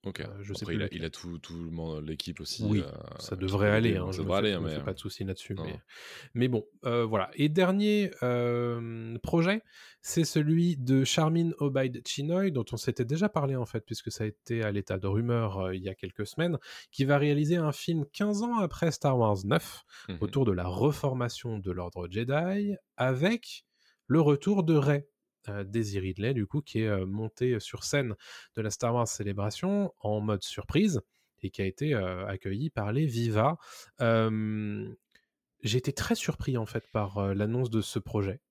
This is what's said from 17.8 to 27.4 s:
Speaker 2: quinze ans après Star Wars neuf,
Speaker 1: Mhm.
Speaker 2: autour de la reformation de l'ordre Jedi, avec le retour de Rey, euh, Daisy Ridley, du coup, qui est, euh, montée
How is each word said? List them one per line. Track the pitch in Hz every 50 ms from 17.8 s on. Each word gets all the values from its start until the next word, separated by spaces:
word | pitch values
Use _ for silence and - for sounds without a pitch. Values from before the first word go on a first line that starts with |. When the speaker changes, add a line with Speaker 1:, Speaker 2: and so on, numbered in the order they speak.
| - - 170 160 143 147
Speaker 2:
quinze | _ - 202 208 208 202
ans | 226 240 240 220
après | 202 165 - - - 165
Star | - - - 147 131 123
Wars | 113 107 104 101 98
neuf, | 101 - 165 - - - - _ _ - - - -
Speaker 1:
Mhm. | 92 80
Speaker 2:
autour | 104 90 - 139 131
de | 113
la | 95 90 87
reformation | 92 92 95 110 147 147 - - 143 131 127 123 117 - - - 120 113 104
de | 92 95
l'ordre | 87 90 90 87 - 90 87 87
Jedi, | 90 107 120 123 139 151 165 180 196 202 208 202 202 - _ _ _ -
avec | 127 131 131 127 147 190 233 233 - - - - _ _ _ _ _ _ _ _ _
le | _ 123 160
retour | 160 147 147 143 - 190 208 202 175
de | 160 160
Rey, | 147 139 143 147 143 143 _ _ _ _ _ _ _ _ -
euh, | 101 101
Daisy | 101 98 104 117 110 101 101 98
Ridley, | 92 95 92 90 101 120
du | 139 123 104
coup, | - - 147
qui | - - - 113
est, | 110 110
euh, | 104 95 92
montée | 95 98 104 110 110 _ -